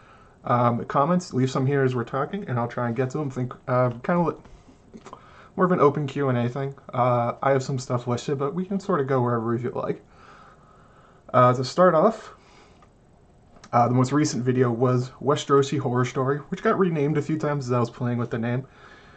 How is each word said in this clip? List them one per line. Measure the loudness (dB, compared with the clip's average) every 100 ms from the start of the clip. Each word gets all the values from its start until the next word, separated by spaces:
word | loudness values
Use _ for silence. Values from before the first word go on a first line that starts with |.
| -20 -20 -20 _ -2
um, | 2 2 0 -2
comments. | 0 2 0 0
Leave | -2 0
some | 0 0
here | 2
as | 2
we're | 0 -4
talking, | -4 -4 -6 -4
and | -4
I'll | -4
try | -4 -4
and | -2
get | -2
to | -4
them. | -6
Think, | -6 -8 -8 -2
uh, | 0 2 0
kinda | 0 2
li-, | 0 -2 -12 -20 -20 -20 -20 -20 -20 -20 -20 -20 -12 0
more | 2
of |
an | 4
open | 4 4 -2
Q | -2 0
and | 0
A | -2
thing. | -4 -6 -8 -8
Uh, | 0 2 2 -2 -2
I | 0
have | 0
some | 0 -6
stuff | -4 -4 -2
listed, | -4 -4 -4
but | -4 -4
we |
can | -4 -6
sorta | -2 -2
go | 0 0
wherever | 0 0 -2
we | -2
feel | -4 -6
like. | -6 -8 -12 -20 -20 -20 -20 -20 -20 -20 -20 -20 -20 _ 0
Uh, | 4 6
to | 4 -2
start | 4 4 6
off, | 2 0 -10 -20 -20 -20 -20 -20 -20 _ _ _ _ _ -20 -20 -2
uh, | 2 4
the |
most | 4 2
recent | 2 0 0 0
video | 2 2
was | 2 2 2 -2 -4
Westerosi | -2 -2 4 2 4 0
Horror | 0 0 0
Story, | -2 -2 -2
which | -6 -4
got | 0 2
renamed | 0 0 0 0
a |
few | -2 -4
times | -2 -4 -2
as |
I | -2
was | -2
playing | -2 -4 -2
with | -4
the | -4
name. | -4 -4 -6 -16 -20 -20 -20